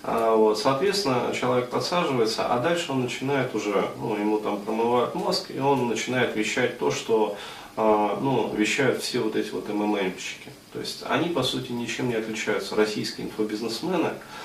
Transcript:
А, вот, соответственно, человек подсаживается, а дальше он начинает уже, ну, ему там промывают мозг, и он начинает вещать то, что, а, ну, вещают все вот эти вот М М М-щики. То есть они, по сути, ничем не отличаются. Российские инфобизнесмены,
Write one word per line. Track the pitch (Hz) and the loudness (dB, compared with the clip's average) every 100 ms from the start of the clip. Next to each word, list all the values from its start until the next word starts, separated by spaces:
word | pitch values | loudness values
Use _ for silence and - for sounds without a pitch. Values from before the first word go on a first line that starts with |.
А, | - 117 113 113 | -2 0 4 6
вот, | 107 107 | 6 4
соответственно, | 135 135 196 190 143 127 123 | 2 2 2 2 2 0 0
человек | - 127 127 123 | -2 2 2 2
подсаживается, | 127 123 175 160 131 107 - 113 | -2 0 0 2 2 2 2 0
а | 123 | 2
дальше | 156 170 - | 2 0 0
он | 131 | -2
начинает | 123 - 131 143 127 110 | -2 -2 0 0 0 -2
уже, | 104 98 90 - | 0 0 0 -4
ну, | 113 104 | -4 0
ему | 104 107 | 2 2
там | 107 101 | 0 -4
промывают | 107 110 117 123 120 170 | -4 0 2 2 2 0
мозг, | 202 - - | -2 -2 -4
и | - | -2
он | 135 139 120 | 2 2 2
начинает | 107 - 127 117 110 | -2 -2 0 0 0
вещать | 107 - 123 - | -2 0 0 0
то, | 107 | -2
что, | - - 110 107 - - - - - | -2 0 2 2 -2 -10 -14 -12 0
а, | 110 107 104 101 | 4 4 4 0
ну, | 135 123 104 | 0 2 0
вещают | 104 107 - 131 - | 2 2 4 2 2
все | - 120 | -2 -2
вот | 110 107 | 0 -2
эти | 104 | -2
вот | 92 92 | -4 -4
М | 107 | -2
М | 104 104 | 0 0
М-щики. | 92 87 - - - - - | 0 -4 -10 -10 -14 -18 -14
То | - | -10
есть | - - 110 | -8 -8 -2
они, | 123 170 | 0 0
по | 139 | 0
сути, | 127 131 - | 0 -2 -4
ничем | 120 113 - 127 | -6 -4 -2 0
не | 113 | 0
отличаются. | 110 110 - 98 98 107 | -2 -4 -2 -2 -2 2
Российские | 107 - - - - | 2 2 -4 -6 -8
инфобизнесмены, | - 107 107 117 - 165 185 - - - - | -2 -2 -2 -4 -4 -2 0 0 -2 -12 -14